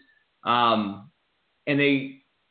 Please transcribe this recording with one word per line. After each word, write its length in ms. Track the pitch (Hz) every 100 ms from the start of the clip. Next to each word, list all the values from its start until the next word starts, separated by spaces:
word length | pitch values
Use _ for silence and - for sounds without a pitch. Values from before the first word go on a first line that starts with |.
| _ _ _ _
Um, 680 | 92 120 117 110 98 101 131 _ _ _ _ _ -
and 120 | 139
they 440 | 143 139 135 - _ _ _